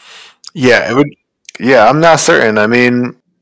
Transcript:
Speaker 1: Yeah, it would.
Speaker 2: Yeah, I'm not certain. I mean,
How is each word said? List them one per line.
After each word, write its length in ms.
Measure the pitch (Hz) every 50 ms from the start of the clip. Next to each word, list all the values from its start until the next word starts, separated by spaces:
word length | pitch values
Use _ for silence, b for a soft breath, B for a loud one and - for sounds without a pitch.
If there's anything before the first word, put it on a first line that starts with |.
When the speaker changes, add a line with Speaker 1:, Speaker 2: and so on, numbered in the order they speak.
| B B B B B B B B - - -
Speaker 1:
Yeah, 380 | 170 127 123 113 104 - 98
it 40 | 117
would. 200 | 139 147 143 - _ _ _ _ _ _ - - -
Speaker 2:
Yeah, 280 | 196 131 135 117 104
I'm 120 | 117 143 156
not 200 | 165 165 156 143
certain. 380 | - - 165 147 123 110 107
I 100 | 107 107
mean, 480 | 110 120 123 123 123 123 123 123 117 - _ _ _ _ _